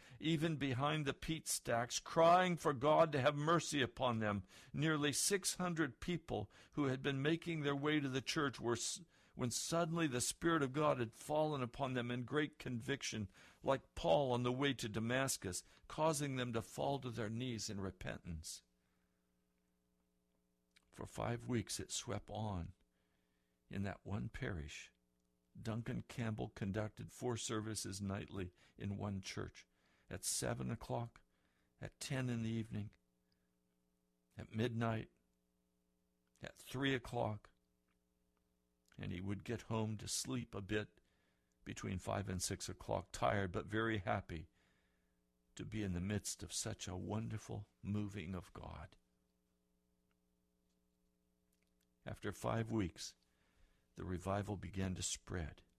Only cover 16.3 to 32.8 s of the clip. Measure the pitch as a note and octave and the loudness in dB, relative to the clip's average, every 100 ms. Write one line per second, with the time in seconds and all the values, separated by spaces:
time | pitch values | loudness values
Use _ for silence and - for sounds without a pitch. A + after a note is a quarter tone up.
16.3 | C3 B2 A2+ G#2+ - C#3 C#3 B2 A2+ G#2+ | -2 0 -2 -2 -2 0 0 -2 -2 -2
17.3 | A2+ B2+ A2 G2 G2+ F#2+ - - - - | -2 -2 -4 -4 -4 -4 -6 -8 -6 -6
18.3 | D#2+ - - _ _ _ _ _ _ _ | -8 -8 -14 _ _ _ _ _ _ _
19.3 | _ _ _ _ _ _ _ _ _ _ | _ _ _ _ _ _ _ _ _ _
20.3 | _ _ _ _ - _ - - - A2 | _ _ _ _ -20 _ -12 -10 -4 -2
21.3 | A#2+ A#2 A#2+ F#2+ - - - - G#2 - | -2 -2 -2 -2 -6 -6 -6 -4 -6 -6
22.3 | G#2 A2 F#2 E2+ - _ _ _ _ _ | -6 -4 -4 -6 -10 _ _ _ _ _
23.3 | _ _ _ - G2 G2 - - G2+ A#2+ | _ _ _ -10 -4 -4 -6 -6 -4 -4
24.3 | - B2+ F2+ D2 - - _ _ _ _ | -4 -4 -4 -6 -12 -16 _ _ _ _
25.3 | _ _ - A2+ A2+ A2+ A#2+ - - A2+ | _ _ -10 -4 -4 -4 -6 -6 -4 -2
26.3 | A2+ A#2+ - G2+ G2+ G#2+ - A2 - B2 | -2 -4 -4 -2 -2 -2 -6 -12 -4 -2
27.3 | A2+ - A2 G#2+ G#2+ F#2+ F#2+ G2+ G2 - | 0 0 -2 -2 -4 -4 -4 -2 -2 -4
28.3 | F#2 F2+ - - - G2+ G2 G2+ G2 G2 | -6 -6 -8 -20 -8 -4 -2 -2 -4 -6
29.3 | - F#2+ - - _ _ _ - - - | -6 -8 -10 -20 _ _ _ -10 -6 -2
30.3 | - B2 A#2+ B2+ A#2 - B2 A#2+ - _ | 0 0 0 -2 -4 -4 -4 -4 -10 _
31.3 | _ _ _ _ - - - - C3+ B2+ | _ _ _ _ -12 -12 -10 -4 -2 0
32.3 | A#2 A2+ A2+ A2 A2 | 0 0 -2 -2 -4